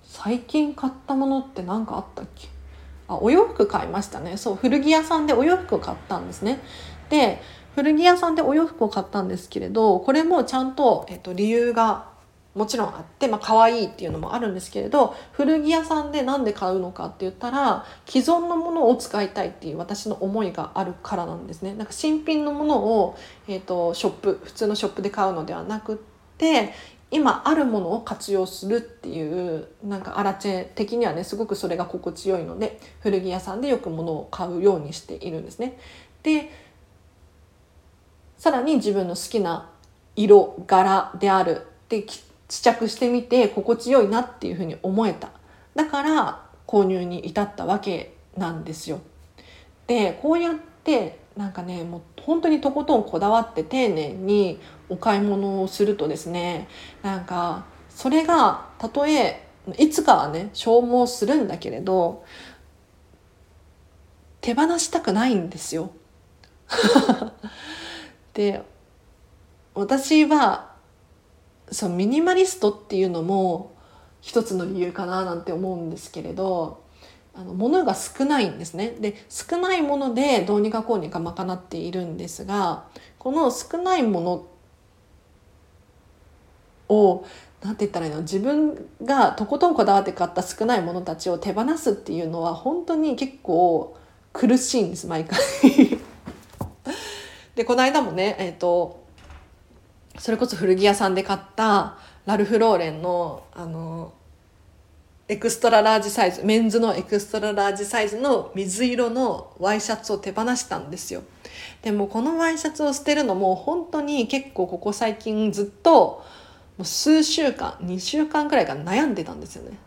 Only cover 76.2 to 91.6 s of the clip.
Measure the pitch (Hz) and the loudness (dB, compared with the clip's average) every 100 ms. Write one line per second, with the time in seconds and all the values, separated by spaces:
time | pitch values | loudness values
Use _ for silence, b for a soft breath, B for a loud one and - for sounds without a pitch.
76.2 | 165 185 190 180 151 - _ b b b | -10 -4 -2 -2 -4 -10 _ b b b
77.2 | _ - 185 185 233 370 269 196 - - | _ -18 -10 -2 2 2 2 -2 -8 -2
78.2 | 277 285 190 - 165 165 226 233 208 208 | 0 2 0 -4 -10 -6 -6 -4 -6 -6
79.2 | - - - 339 370 370 285 285 269 233 | -14 -14 -6 -2 0 0 0 0 0 0
80.2 | 277 233 190 208 214 220 226 220 160 175 | 2 2 2 0 2 -2 -2 -2 -2 -6
81.2 | 170 175 185 180 - 170 170 185 170 170 | -6 -6 -6 -6 -8 -10 -6 -6 -8 -10
82.2 | 175 - 196 202 180 - - B B _ | -12 -12 -4 0 0 -2 -12 B B _
83.2 | 254 294 269 - - 339 370 370 233 180 | -2 2 2 0 -6 -4 0 2 2 2
84.2 | 175 170 - - _ _ _ _ _ _ | 0 -4 -8 -20 _ _ _ _ _ _
85.2 | _ _ _ _ _ _ _ _ _ _ | _ _ _ _ _ _ _ _ _ _
86.2 | _ _ _ _ _ _ - 214 202 180 | _ _ _ _ _ _ 2 6 6 4
87.2 | B B B _ 202 214 202 180 160 151 | B B B _ -10 -4 -4 -2 -4 -6
88.2 | 160 196 240 294 302 - - - 233 277 | -4 -2 0 2 0 -2 -16 -8 0 4
89.2 | 220 - 208 285 349 302 202 196 196 - | 4 2 -4 2 2 4 4 4 2 -2
90.2 | 175 180 180 - 220 233 175 180 180 165 | -2 -2 -6 -4 0 0 0 -6 -8 -6
91.2 | 185 170 202 196 | -4 -2 -2 -2